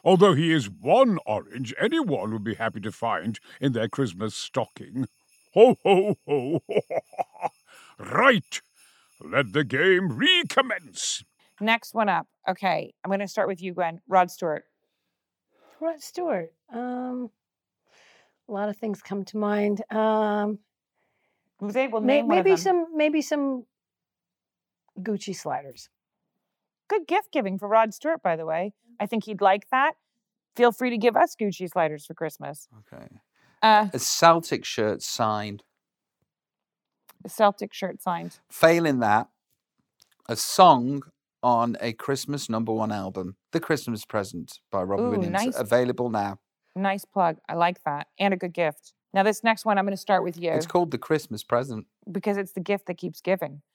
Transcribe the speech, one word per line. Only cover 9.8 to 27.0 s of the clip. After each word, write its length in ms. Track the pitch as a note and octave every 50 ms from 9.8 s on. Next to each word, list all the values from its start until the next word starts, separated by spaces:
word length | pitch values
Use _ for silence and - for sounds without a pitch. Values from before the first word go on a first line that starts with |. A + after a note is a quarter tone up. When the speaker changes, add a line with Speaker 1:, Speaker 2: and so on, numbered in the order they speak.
| E3+ F#3+ F#3 F3+ F#3+ F3 A#2
Speaker 1:
recommence. 1080 | C3+ A#3+ F4+ F#4 F4 D#4+ - - - C4+ B3 G#3 F#3 E3 A#2 F2 - - - - - - _ _ _ _ _ _ -
Speaker 2:
Next 340 | G#3 A3 A3+ A#3 - - -
one 140 | A3+ A3 G3+
up. 180 | F3+ D#3+ D#3 _ _ _ _ -
Okay, 460 | F#3 - - F#3 E3 - - - _ _ -
I'm 60 | F#3
gonna 180 | G3 G3 G3+ F#3+
start 200 | - A3 G3 -
with 120 | G3 E3
you, 140 | F#3 F#3 F3
Gwen. 260 | F3+ F3 E3 E3 E3+ _ -
Rod 220 | F#3 F#3 F3+ F3+
Stewart. 340 | - - F#3 E3 D3+ - _ _ _ _ _ _ _ _ _ _ _ _ _ _ _ _ _ _ _ _ _ _ _ _
Speaker 3:
Rod 200 | D#4 E4 E4 D4
Stewart. 520 | - - - F4 F4+ E4 A#3+ F#3 E3+ E3 _ _ _ _
Um, 560 | A#3 A3+ B3 B3 B3 B3 B3+ B3+ B3 B3+ B3 A3 _ _ _ _ _ _ _ _ _ _ _ _ _ _ _ _ _ _ _ _ _ _ _ -
a 40 |
lot 180 | G#3+ G3 G#3 G#3+
of 60 | G#3 _
things 240 | - A3 G3+ -
come 220 | - - G3 G3+ F#3+
to 100 | - -
mind. 460 | G#3+ G#3 G#3 G#3 G#3 G#3 G#3 G#3 G#3 G#3+ _
Um, 680 | A3 A3 A3 A3 A3 A3 G#3+ G#3 G#3 G#3 G#3 G#3 G#3+ G3+ _ _ _ _ _ _ _ _ _ _ _ _ _ _ _ _ _ _ _ _
Speaker 2:
We'll 100 | G3 G#3
say, 160 | G3+ B3+ C4 C4
we'll 120 | A3 A3
Speaker 3:
may-, 220 | G#3+ B3+ C#4 C#4+
Speaker 2:
name 60 | A#3+ C4
one 100 | D#4+ F#4
of 60 | F#4
Speaker 3:
maybe 100 | F#4+ F#4+
Speaker 2:
them. 60 | E4+ -
Speaker 3:
some, 220 | F#4+ F4+ F4 E4 E4 E4
maybe 240 | D4+ D4+ D4+ D4+ D#4
some 440 | C#4+ - D#4 D4 C#4 C#4 C4 B3+ A3+ _ _ _ _ _ _ _ _ _ _ _ _ _ _ _ _ _ _ _ _ _ _ _ _ _ _ G3+
Gucci 380 | F#3 A3+ G#3 G3+ - G3+ F#3
sliders. 540 | - - D#3 C3+ C#3 C#3+ C#3 - - - _ _ _ _ _ _ _ _ _ _ _ _ _ _ _ _ _ _ _ _ _
Speaker 2:
Good 180 | G#4 G#4